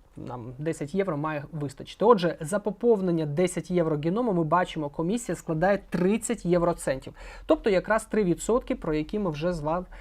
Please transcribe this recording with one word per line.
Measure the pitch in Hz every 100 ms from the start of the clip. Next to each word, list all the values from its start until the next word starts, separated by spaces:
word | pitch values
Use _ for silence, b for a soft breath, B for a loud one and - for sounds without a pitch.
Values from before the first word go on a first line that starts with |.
| _ -
нам | 127 123 117 127
десять | 160 156 143
євро | 190 190 147
має | 156 151 143
вистачити. | 156 143 - - -
Отже, | 214 220 170 -
за | 151 202
поповнення | 208 196 240 208 185 170 147
десять | 147 180 175 147
євро | 175 160 151
Гіномо | 165 208 240
ми | 175
бачимо, | 156 175 180 165 147
комісія | - 165 233 - 160
складає | - 156 185 196 -
тридцять | 175 185 214 - 214
євроцентів. | 175 175 170 170 - 135 - B B B -
Тобто | 311 233
якраз | 180 - 220
три | - 220
відсотки, | 185 156 - 240 -
про | 247 170
які | 151 151 208
ми | 190
вже | 147 175
з | 165
ва-, | 147 175 180 B